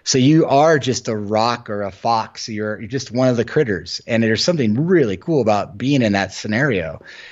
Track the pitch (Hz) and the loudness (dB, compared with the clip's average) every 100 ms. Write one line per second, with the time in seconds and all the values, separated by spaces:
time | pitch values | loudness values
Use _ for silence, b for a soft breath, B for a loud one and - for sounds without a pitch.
0 | - 131 131 156 - 139 156 151 127 117 | -2 2 4 4 4 4 4 4 0 -4
1 | - 107 101 107 117 120 117 104 98 95 | -4 -6 -2 0 0 -2 -6 -8 -8 -4
2 | 117 113 - - - 107 107 107 110 131 | 0 0 -2 -10 -10 -8 -6 -8 -8 -8
3 | - 120 131 117 113 156 127 87 87 - | -6 0 2 2 0 0 0 -2 -6 -12
4 | - 113 110 110 - 165 113 113 170 180 | -2 0 2 0 0 0 0 0 2 2
5 | 113 95 - 151 107 104 76 98 127 143 | 2 -2 -2 0 2 0 -2 -4 0 2
6 | 110 98 95 - 107 107 147 95 80 - | 2 0 -2 -6 -4 -2 0 -2 -4 -10
7 | B B B | B B B